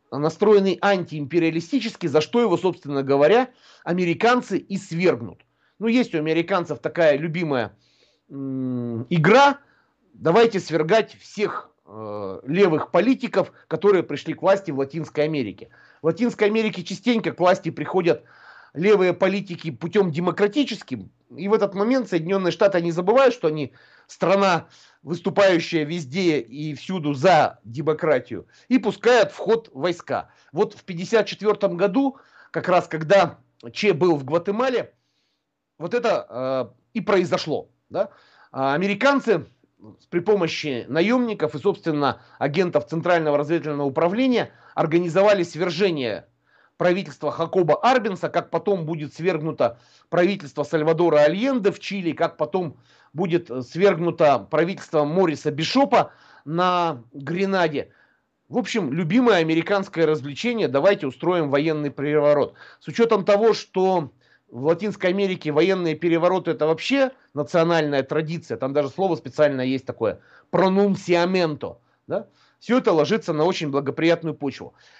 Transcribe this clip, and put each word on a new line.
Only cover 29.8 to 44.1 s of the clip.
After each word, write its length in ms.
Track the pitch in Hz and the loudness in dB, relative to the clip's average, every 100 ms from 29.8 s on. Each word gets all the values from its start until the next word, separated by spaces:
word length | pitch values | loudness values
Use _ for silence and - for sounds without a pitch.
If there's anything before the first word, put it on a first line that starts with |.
| 165 170 - 113 - _ _ | -4 -4 -6 -6 -6 _ _
Вот 200 | 147 220 | -4 -2
в 100 | - - | -4 -12
пятьдесят 420 | 170 180 226 208 | -10 -2 0 0
четвёртом 480 | 175 208 208 196 175 | -2 -2 0 -2 0
году, 420 | 196 190 277 262 _ _ - | 0 2 0 -4 _ _ -12
как 180 | 165 165 | -6 0
раз 180 | 180 170 | 0 0
когда 500 | 160 156 196 170 - _ _ 120 | -4 2 4 2 -2 _ _ -14
Че 200 | - 208 | -2 0
был 220 | 165 180 156 | 2 2 0
в 80 | |
Гватемале, 680 | 131 165 170 208 262 240 143 _ _ _ _ _ _ _ _ - | 0 -2 -2 -2 -2 -2 -6 _ _ _ _ _ _ _ _ -14
вот 160 | 165 | -6
это, 320 | 240 233 160 - | -2 0 -2 -4
э, 440 | 117 131 131 120 _ _ | -8 -4 -4 -6 _ _
и 80 | 226 | -6
произошло, 680 | 190 196 175 170 - 123 - _ _ | 0 2 2 -2 -2 -6 -8 _ _
да. 220 | 160 214 - _ _ _ | -6 -6 -8 _ _ _
А 220 | 127 131 | -4 -2
американцы 720 | 147 196 202 254 277 - 185 123 _ _ _ 110 - | 0 0 0 2 2 2 0 -2 _ _ _ -20 -20
с-, 80 | _ | _
при 120 | 170 | -4
помощи 640 | 170 208 165 - 151 123 90 | 0 0 0 -4 -6 -6 -4
наёмников 640 | 143 196 254 240 202 147 | -2 2 0 0 -2 -4
и, 60 | 147 | -2
собственно, 600 | 196 180 165 151 139 113 - - | -2 -2 -2 -2 0 -2 -8 -6
агентов 480 | 143 147 180 151 - | -2 0 0 0 -2
Центрального 500 | 160 170 175 156 147 | -4 0 2 2 0
разведывательного 500 | 147 165 147 143 143 | 0 -2 -2 -4 -4
управления 640 | 131 170 | 0 0